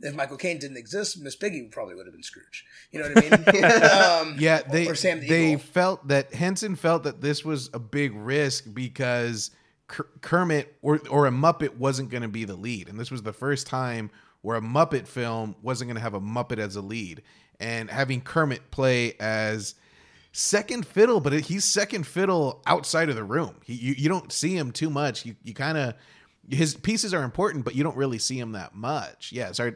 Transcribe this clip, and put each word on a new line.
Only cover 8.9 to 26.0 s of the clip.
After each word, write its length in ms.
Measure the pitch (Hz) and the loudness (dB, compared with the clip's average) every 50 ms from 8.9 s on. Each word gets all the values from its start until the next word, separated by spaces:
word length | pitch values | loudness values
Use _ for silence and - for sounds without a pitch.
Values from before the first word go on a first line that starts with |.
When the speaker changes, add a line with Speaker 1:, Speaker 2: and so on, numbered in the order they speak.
| 127 - 135 123 123 120 120 120 117 107 - - _ _ _ _ _ _ _ - | -6 -4 -2 0 0 0 0 -2 -2 -4 -6 -8 _ _ _ _ _ _ _ -16
Speaker 3:
Ker-, 220 | - - 151 _ _ - | -12 -10 -12 _ _ -14
Kermit 540 | - - 165 175 180 170 156 147 131 - - _ | -4 0 2 2 4 4 2 0 0 -4 -10 _
or, 180 | - 143 151 151 - - | 0 2 2 2 0 0
or 180 | 135 147 143 135 | 2 4 4 4
a 40 | |
Muppet 460 | 123 127 147 165 180 - 156 131 - 120 | 4 4 4 4 4 4 0 -4 -4 0
wasn't 320 | 127 135 135 127 135 - | 0 0 0 0 -4 -6
gonna 180 | 123 123 120 113 | -6 -6 -6 -4
be 160 | 101 113 113 | -6 -6 -6
the 120 | 98 95 | -6 -8
lead, 340 | 87 98 120 120 98 90 85 | -8 -6 -6 -6 -6 -8 -10
and 100 | 101 107 | -10 -10
this 100 | 117 - | -10 -8
was 140 | 131 120 104 | -8 -8 -8
the 80 | 110 104 | -8 -8
first 340 | - 127 139 143 131 - - | -6 -2 -2 -2 -2 -4 -4
time 440 | - 131 127 123 117 117 107 101 - - _ _ _ _ | -4 -4 -2 -2 -4 -6 -8 -8 -12 -16 _ _ _ _
where 160 | - 104 113 113 | -6 -4 -4 -2
a 40 | |
Muppet 460 | 110 113 123 147 165 151 143 127 98 - | -2 0 2 2 2 4 2 -4 -4 -4
film 480 | - 127 120 117 113 113 110 107 98 - 101 | -6 -6 -4 -4 -4 -4 -6 -8 -10 -10 -6
wasn't 260 | 123 127 117 127 120 | -6 -4 -4 -6 -8
gonna 100 | 120 113 | -8 -6
have 140 | 113 117 104 | -6 -6 -6
a 60 | 98 | -6
Muppet 380 | 95 104 113 123 123 - 123 110 | -6 -4 -4 -4 -4 -4 -4 -4
as 160 | 107 101 92 | -4 -6 -6
a 60 | 104 | -8
lead, 420 | 98 98 113 117 104 87 80 - - _ _ _ _ _ _ - | -8 -8 -8 -8 -8 -10 -12 -16 -20 _ _ _ _ _ _ -10
and 300 | 107 113 117 117 113 104 | -8 -6 -6 -6 -6 -6
having 320 | - 135 139 127 135 123 | -2 -2 -2 0 -2 -4
Kermit 480 | 127 - - 165 156 143 127 - - - | -4 -2 0 0 2 0 0 -4 -8 -12
play 420 | - - 131 131 127 123 120 117 - - | -4 2 2 4 4 4 2 0 -2 -4
as 540 | 107 110 110 107 110 107 107 107 101 - - _ _ _ _ _ _ _ _ _ _ _ | -4 -2 0 0 0 0 -2 -4 -6 -8 -12 _ _ _ _ _ _ _ _ _ _ _
second 540 | - - - - - 208 202 - 247 240 190 | -6 -4 -2 2 2 0 0 0 -6 -6 -6
fiddle, 340 | - - 185 214 247 240 196 | -2 4 6 6 6 6 4
but 140 | 143 147 135 | 2 2 0
he's 320 | 156 - - 165 202 - | 0 -2 -2 -4 -2 0
second 400 | - - 202 208 208 247 196 147 | 0 0 0 -2 -2 -2 -6 -6
fiddle 560 | - - 175 190 190 185 170 147 131 - - - - | -4 -2 0 2 2 2 2 2 0 -2 -4 0 0
outside 420 | 180 180 - - - 160 165 156 | 0 0 0 0 0 2 2 2
of 60 | 127 | 0
the 80 | 113 107 | -4 -4
room. 320 | 95 120 160 165 98 - - - | -2 -2 -2 -2 -2 -8 -14 -14
He, 100 | - 120 | -12 -10
you, 220 | 120 117 127 139 127 | -6 -2 -2 -2 0
you 120 | 143 156 | 2 0
don't 220 | 185 185 - - | 0 0 -4 -6
see 240 | - - - 165 190 | -6 -2 -2 -2 0
him 160 | 175 147 123 | -2 -2 -4
too 180 | 127 - 151 160 | -4 -4 -4 -2
much. 360 | 147 143 147 139 120 - - | -2 -2 -2 -2 -4 -6 -10
You, 100 | 117 107 _ - | -12 -14 _ -16
you 100 | 117 104 | -14 -8
kinda, 420 | - 139 151 160 156 135 120 110 - | -6 -4 -2 0 0 -2 -2 -4 -8